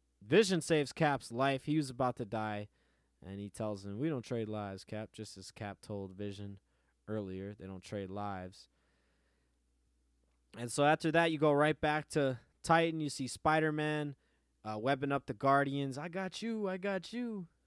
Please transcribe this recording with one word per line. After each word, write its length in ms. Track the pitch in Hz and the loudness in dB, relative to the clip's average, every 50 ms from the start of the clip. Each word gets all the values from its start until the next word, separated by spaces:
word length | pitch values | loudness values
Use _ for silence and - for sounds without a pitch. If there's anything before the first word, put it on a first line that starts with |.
| _ _ _ _ 104 | _ _ _ _ 0
Vision 360 | 104 151 214 226 185 190 160 | 4 6 6 6 6 2 0
saves 320 | - - 165 151 139 - - | 2 4 2 2 2 0 0
Cap's 380 | - 160 147 139 127 - - | 2 2 2 2 0 -4 -4
life. 340 | 117 123 135 139 135 131 - | 0 2 2 2 2 0 0
He 120 | 151 151 | 0 0
was 120 | 156 143 131 | 0 0 0
about 260 | 123 123 127 123 - | -2 0 0 0 0
to 80 | - 120 | -2 -4
die. 440 | 101 117 110 107 107 104 104 104 - _ _ _ _ _ _ _ _ _ _ - | -4 -2 -2 -2 -2 -2 -4 -6 -8 _ _ _ _ _ _ _ _ _ _ -14
And 140 | 92 98 101 | -12 -10 -10
he 100 | 101 98 | -10 -8
tells 360 | - - 110 107 104 95 98 | -6 -4 -4 -2 -4 -4 -6
him, 140 | 101 101 110 | -6 -4 -2
"We 100 | 147 165 | -2 -2
don't 140 | 147 123 - | -2 -2 -4
trade 260 | - 127 113 110 107 | -4 -4 -4 -2 -4
lives, 340 | 107 104 104 98 98 95 - | -4 -4 -6 -6 -8 -10 -10
Cap," 260 | - 110 107 110 - - | -10 -8 -8 -8 -10 -12
just 240 | - 107 - - | -12 -12 -12 -14
as 140 | 95 92 - | -16 -16 -16
Cap 260 | - - 110 101 95 - | -12 -10 -10 -10 -10 -10
told 320 | - - 104 101 98 95 92 | -10 -8 -8 -8 -8 -8 -8
Vision 460 | 95 104 101 98 101 101 101 98 95 _ _ _ _ _ _ _ _ _ | -8 -6 -6 -6 -8 -10 -12 -12 -16 _ _ _ _ _ _ _ _ _
earlier. 480 | 104 110 107 101 95 95 95 98 101 104 110 | -6 -4 -4 -4 -4 -6 -6 -8 -8 -10 -10
They 60 | 92 | -12
don't 180 | 95 95 92 - | -12 -12 -12 -10
trade 260 | - 110 101 98 92 | -8 -6 -6 -6 -6
lives. 580 | 98 101 104 104 98 92 92 92 101 - - _ _ _ _ _ _ _ _ _ _ _ _ _ _ _ _ _ _ _ _ _ _ _ _ _ _ _ _ _ _ _ _ _ _ _ _ _ - | -6 -4 -4 -4 -4 -6 -8 -10 -12 -18 -20 _ _ _ _ _ _ _ _ _ _ _ _ _ _ _ _ _ _ _ _ _ _ _ _ _ _ _ _ _ _ _ _ _ _ _ _ _ -12
And 140 | 113 123 117 | -10 -8 -4
so 140 | - 147 143 | 0 4 4
after 260 | 147 160 - - 160 | 6 4 4 2 2
that, 200 | 151 170 170 170 | 4 4 4 4
you 60 | 160 | 4
go 140 | 139 156 151 | 4 4 6
right 280 | 143 143 147 156 151 - | 6 6 6 4 2 2
back 300 | 156 151 151 156 - - | 0 0 0 0 -2 -2
to 300 | - 156 139 131 127 - - _ _ _ - | 0 2 2 2 0 -4 -8 _ _ _ 2
Titan. 360 | - 165 165 165 165 160 160 | 4 6 6 6 4 0 -2
You 100 | 151 135 | -2 -4
see 180 | - - 131 | -4 -4 -6
Spider-Man, 880 | 123 - - - 156 156 160 156 156 151 151 151 151 151 151 147 143 135 - _ _ _ _ _ _ _ _ - | -6 -6 -2 2 4 4 4 4 4 2 2 0 0 0 0 -2 -4 -6 -10 _ _ _ _ _ _ _ _ -8
uh, 140 | 107 107 | -6 -4
webbing 340 | 107 113 135 139 131 143 139 | 0 0 0 2 2 0 0
up 140 | 139 135 - | 0 0 -2
the 80 | - 113 | -4 -4
Guardians. 640 | 101 135 135 139 139 139 139 139 143 139 135 123 | 0 4 6 6 6 4 2 0 -2 -2 -4 -4
"I 100 | 143 156 | -6 -8
got 340 | 175 165 190 190 185 - - | -6 -6 -6 -6 -6 -6 -6
you, 280 | 214 233 226 220 202 185 | -6 -4 -2 -2 -2 -2
I 80 | 185 | -2
got 340 | 185 185 202 196 185 170 - | -2 -2 -2 -2 -2 -4 -6
you." 360 | 226 240 247 233 214 196 170 - _ _ _ | -6 -6 -4 -4 -6 -6 -8 -10 _ _ _